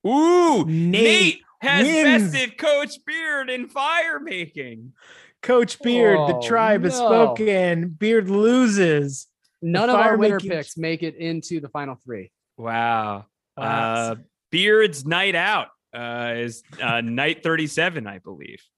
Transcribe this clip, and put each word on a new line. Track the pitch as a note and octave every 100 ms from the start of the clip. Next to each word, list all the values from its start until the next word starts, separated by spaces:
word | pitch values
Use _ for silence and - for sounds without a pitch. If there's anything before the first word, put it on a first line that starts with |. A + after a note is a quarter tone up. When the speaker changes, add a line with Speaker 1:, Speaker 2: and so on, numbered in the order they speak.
| F#3+
Speaker 1:
Ooh, | C4+ E4 F4+ E4+ B3 D#3+
Speaker 2:
Nate | D#3+ E3+ G3
Speaker 1:
Nate | A3+ A3 E3+ - _ _
has | C4 C#4+ C#4
Speaker 2:
wins. | D#4+ D4 A#3 G3
Speaker 1:
bested | C4 B3+ -
Coach | D#4 C#4+ C#4+ - -
Beard | D#4+ D#4+ D4 B3+
in | B3+ B3
fire | C#4+ C#4+ E4+ E4 D4
making. | D#4 F#3 D#3+ D#3 B2+ A2+ B2 _ - - - _
Speaker 2:
Coach | - B3 A#3+ -
Beard, | A#3+ A#3+ A3 F#3 D3
the | -
Speaker 3:
Oh, |
Speaker 2:
tribe | A#3 A3+ A3 G#3+
has | - B3+
Speaker 3:
no. | A#3
Speaker 2:
spoken. | A3+ A3+ B2 G#3+ F#3+ F3+ E3+ F3
Beard | D#3 G#3+ A3+ F#3
loses. | G3 A3 B3+ B3 G3+ F3 D3 C#3+ C3+ - _ _ _
Speaker 3:
None | E3+ F3+ A#3
Speaker 2:
The |
Speaker 3:
of | G#3+
our | A3
Speaker 2:
fire | A3
Speaker 3:
winner | G#3+ G3
Speaker 2:
making | F#3+
Speaker 3:
picks | E3 C#3+ E3
make | D#3+ E3
it | E3 D3+
into | E3 E3 - E3+
the | C#3+
final | D3 C#3 B2+
three. | B2+ A2 F#2+ _ _ -
Speaker 1:
Wow. | A#2 A#2 A#2 A2+ G#2+ G2+ G2+ _ _ -
Speaker 2:
Wow. | A2+ A2+ A2+ A2+ A2+
Speaker 1:
Uh, | A2+ _ _ _
Beard's | F3 G3+ G#3+ G#3+ C#3+
night | C3+ F3 G3
out, | E3+ F#3 G3+ - _ _
uh, | A#2+ A#2+ A#2+ A#2+ A#2
is, | A#2+ A2+ _ -
uh, | A#2+ A#2
<laughs> |
night | A#2 A#2+ D3+ D#3+
thirty-seven, | E3 D#3+ D3+ - F3 D#3+ G#2+
I | G2
believe. | - E2 C#2+ - _